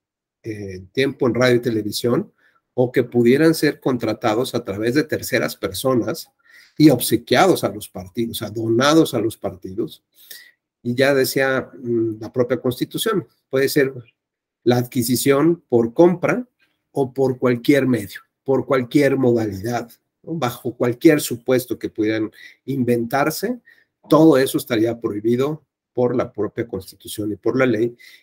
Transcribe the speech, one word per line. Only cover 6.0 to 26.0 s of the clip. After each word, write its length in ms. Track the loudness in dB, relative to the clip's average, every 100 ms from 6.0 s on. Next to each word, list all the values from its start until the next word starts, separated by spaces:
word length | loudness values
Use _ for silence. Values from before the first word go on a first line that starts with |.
| -2 -8 -12 _ _ -20 _ 4
y 100 | 6
obsequiados 720 | 6 0 -4 2 4 4 2
a 60 | -2
los 200 | -8 -14
partidos, 500 | -16 -12 -8 -8 -6
o 60 |
sea, 60 | -8
donados 640 | -6 0 2 4 4 2
a 80 | 0
los 160 | -4 -6
partidos. 640 | -10 -10 -12 -8 -8 -10 _ _ -20 -20 -20 _ _ _
Y 120 | -6
ya 200 | 0 2
decía, 540 | 4 2 0 0 -2 -6
mm, 460 | -12 -4 -2 -2 -4
la 120 | -6
propia 260 | -2 -2 -2
Constitución, 680 | -4 -4 -6 -4 -2 -2 -4 _ _
puede 180 | -2 0
ser 240 | 0 0 -4 -18 _ _ _ _ _
la 140 | 0 2
adquisición 840 | 0 -4 -2 0 2 4 2 0 _
por 240 | 0 0
compra 540 | 4 4 4 -2 -4 -6 _ _ _ _
o 200 | -4 -4
por 260 | 0 -2 0
cualquier 480 | 0 0 2 4 4
medio, 360 | 0 -4 -16 _ _
por 200 | -2 -2
cualquier 540 | 0 -2 0 2 2 2
modalidad, 720 | 2 2 -2 -6 -6 -6 -8 -18 _ _
¿no? 120 | -10 -4
Bajo 380 | -4 -4 -10
cualquier 460 | -2 -2 0 0 -2
supuesto 580 | -4 -8 -2 -2 -2 -8
que 120 | -8
pudieran 400 | -4 -4 -2 -6 -10 -20 _
inventarse, 960 | -8 -4 -2 -2 -2 -2 -2 -4 -6 -8 _ _ _ _ 2
todo 300 | 6 6 6
eso 180 | 2 -2
estaría 420 | -2 0 0 -2
prohibido 680 | -6 -4 -2 0 -2 -6 _ _ _
por 240 | -2